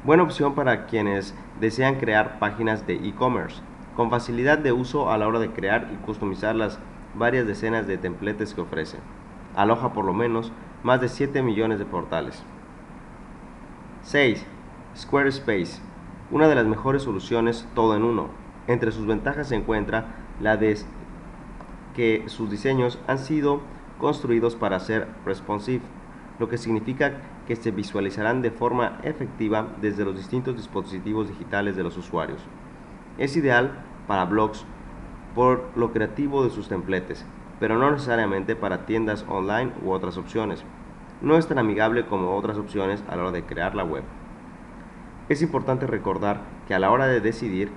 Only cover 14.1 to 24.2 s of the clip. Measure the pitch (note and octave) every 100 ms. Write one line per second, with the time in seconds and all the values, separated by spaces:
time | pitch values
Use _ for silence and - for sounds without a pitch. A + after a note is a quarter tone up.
14.1 | C#3+ C3+ G#2 - - - - - - -
15.1 | C#3 C#3 C3+ C3+ G#2 E2+ - - - -
16.1 | - - A#2+ D#3 C#3+ A2 G#2+ C3+ C3+ C3+
17.1 | G2 F#2 A#2 A#2 A#2 - - A2+ G#2+ A2+
18.1 | A2+ D2 - - - - A#2+ A2+ A2 G#2
19.1 | G#2+ - D3 C#3 A#2 G#2 A2 G#2+ A2 A2+
20.1 | - - - G#2 G#2+ G#2+ G#2 - - -
21.1 | - - - - - - - - - A2+
22.1 | A2 A2+ - A2+ G2+ C3+ C3+ B2 A#2+ -
23.1 | C3+ C3+ D#3 C#3+ C#3+ C#3 - - - C#3
24.1 | D3